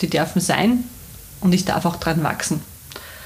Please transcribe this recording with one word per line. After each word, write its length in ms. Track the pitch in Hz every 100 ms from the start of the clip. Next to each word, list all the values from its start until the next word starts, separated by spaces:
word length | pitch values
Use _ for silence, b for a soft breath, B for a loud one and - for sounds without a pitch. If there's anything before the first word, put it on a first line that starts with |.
die 100 | 165
dürfen 300 | 156 156 180
sein 420 | 170 135 208 247 - - - - - -
und 140 | 185
ich 100 | 185
darf 200 | - -
auch 100 | 170
dran 300 | 170 165 160
wachsen.“ 360 | 147 - - 151 - - - B B B